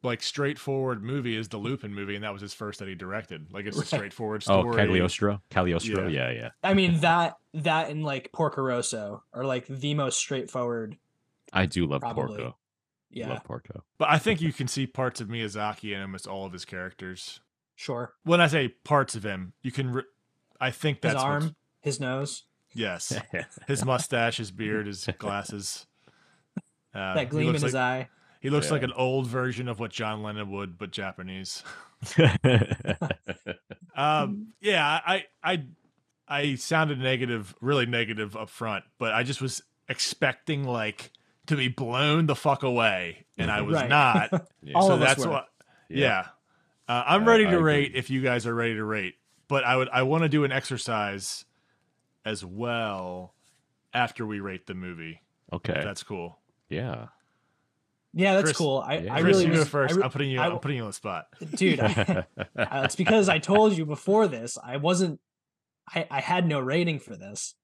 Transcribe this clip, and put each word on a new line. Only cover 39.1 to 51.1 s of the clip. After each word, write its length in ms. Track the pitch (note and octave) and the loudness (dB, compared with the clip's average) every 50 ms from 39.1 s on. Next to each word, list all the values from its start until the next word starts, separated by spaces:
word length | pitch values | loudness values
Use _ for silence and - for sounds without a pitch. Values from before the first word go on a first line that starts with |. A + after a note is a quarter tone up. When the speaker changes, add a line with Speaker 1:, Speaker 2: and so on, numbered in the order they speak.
| G#2+ | 0
Speaker 1:
I 100 | A2+ B2 | 0 0
just 180 | B2+ C#3 - | 0 -4 -4
was 200 | C3+ B2+ - - _ _ _ _ _ | -4 -6 -6 -8 _ _ _ _ _
expecting, 800 | - - - - - - _ D#3+ C3+ B2 - _ - D#3 C#3 C#3 | -10 -6 -4 -4 -4 -2 _ 0 0 0 -2 _ -4 -4 -2 -2
like, 460 | B2+ B2 A2+ A2 G#2+ G#2 - - - _ _ _ _ _ _ _ | -2 -2 -2 -2 -4 -4 -8 -16 -20 _ _ _ _ _ _ _
to 80 | - D#3+ | -2 0
be 140 | C#3+ C3 B2+ | 2 2 0
blown 560 | A#2+ - C3+ A#2 - - C#3+ D3+ D3+ E3 E3 | 0 -2 -4 -2 0 2 4 4 4 4 4
the 100 | D3+ C3+ | 2 2
fuck 280 | - - D3+ C#3 - - | 2 2 2 2 2 2
away, 600 | C3 B2 A#2+ A#2 A2 G2 F#2 F2+ E2+ E2+ - - _ _ | 2 2 4 4 4 4 2 -4 -6 -8 -12 -20 _ _
and 120 | - - - | -4 -2 0
I 120 | G#2+ G#2 | 0 0
was 140 | G#2+ G#2 E3 | 2 2 2
Speaker 2:
Right. 140 | D#3 C3 B2 | 2 4 4
Speaker 1:
not. 400 | C#3 D3 C#3+ B2 F#2 F#2+ G#2+ - | 6 6 8 8 6 6 4 4
Speaker 2:
<laughs> 300 | - D#3+ - - _ _ - | 0 -2 -2 -4 _ _ -14
Speaker 3:
Yeah. 80 | - - | 0 4
Speaker 2:
All 100 | E3+ G3 | 6 6
Speaker 1:
So 80 | G3 F#3 | 8 6
Speaker 2:
of 60 | D#3+ D3+ | 6 6
us 40 | C3 | 4
Speaker 1:
that's 160 | C3+ C#3 B2+ | 4 4 2
Speaker 2:
were. 60 | A#2+ | -2
Speaker 1:
why, 120 | D3+ C3+ - - _ _ _ _ _ _ _ _ | -2 -4 -4 -8 _ _ _ _ _ _ _ _
Speaker 3:
Yeah. 100 | D#2+ C3+ | 0 2
Speaker 1:
yeah. 280 | C#3+ B2+ G#2+ F#2+ F2+ - - _ _ _ _ _ _ _ _ _ _ - A#2+ | 2 4 4 2 -2 -4 -12 _ _ _ _ _ _ _ _ _ _ -2 -2
Uh, 100 | B2 B2 | 0 2
I'm 160 | C#3 E3 G3+ A3 | 4 4 6 8
Speaker 3:
I, 40 | |
Speaker 1:
ready 180 | A#3 A#3 A3 G#3+ | 8 8 8 8
Speaker 3:
I 60 | - | 6
Speaker 1:
to 60 | F3+ | 4
Speaker 3:
agree. 160 | F3 D#3+ D#3 D3 | 4 4 4 4
Speaker 1:
rate 180 | C#3+ C#3+ C3+ - | 4 2 0 -2
if 160 | C3 B2 - | -4 -4 -2
you 120 | C3 C3 C3 | -2 0 2
guys 240 | C3 B2 B2 G#2 | 2 2 2 0
are 60 | A#2+ A#2 | -2 -2
ready 180 | A#2 A#2 A#2 A2+ | 0 0 0 -2
to 100 | G#2+ A2 | -2 -2
rate, 300 | G#2+ G#2+ G#2+ F#2+ F#2 - _ _ _ _ _ _ | -2 -2 -2 -4 -6 -8 _ _ _ _ _ _
but 160 | _ C#3+ C#3 B2+ | _ 0 0 4
I 140 | A#2+ B2+ | 4 4
would, 120 | B2+ C3 B2+ | 4 2 2
I 120 | B2 B2+ | 2 2
wanna 260 | C3 C3 D3+ E3 E3 | 2 4 4 4 4
do 160 | D#3 C3+ D3+ D3 | 4 4 4 4
an 80 | C3+ | 4
exercise 920 | C3 C3+ - - C3 A2+ - - A#2 G#2+ G#2 G2+ | 2 0 -2 -2 -6 -6 -4 -2 -2 -2 -2 -2